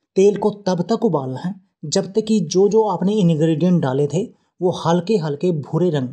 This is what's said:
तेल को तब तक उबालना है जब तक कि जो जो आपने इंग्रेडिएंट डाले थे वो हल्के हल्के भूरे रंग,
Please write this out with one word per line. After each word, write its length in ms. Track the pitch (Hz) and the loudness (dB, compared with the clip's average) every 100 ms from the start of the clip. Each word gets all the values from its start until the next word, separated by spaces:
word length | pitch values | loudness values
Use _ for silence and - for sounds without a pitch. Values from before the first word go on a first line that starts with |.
| _ - | _ 2
तेल 220 | 196 202 | 4 4
को 120 | 208 202 - | -2 -4 -4
तब 140 | 180 175 | -2 -2
तक 160 | 226 220 | 0 0
उबालना 340 | 151 131 131 | -2 -4 -8
है 140 | 175 202 _ _ 151 | -8 -10 _ _ -4
जब 200 | 190 185 | -4 -2
तक 160 | 220 | -2
कि 180 | 214 220 | 0 0
जो 240 | 156 180 202 | 0 2 4
जो 140 | 220 214 | 4 0
आपने 280 | 170 180 | 0 0
इंग्रेडिएंट 680 | 214 175 156 160 156 180 175 | 2 2 4 2 2 2 2
डाले 260 | 139 135 143 | 2 0 0
थे 160 | 151 240 - _ - | -2 -4 -10 _ -4
वो 100 | 175 - | -4 -2
हल्के 400 | 160 175 175 220 | 0 0 0 -2
हल्के 340 | 156 143 185 | -2 -2 -2
भूरे 360 | 156 131 156 175 | -2 -2 -2 0
रंग, 180 | 147 127 | 0 -4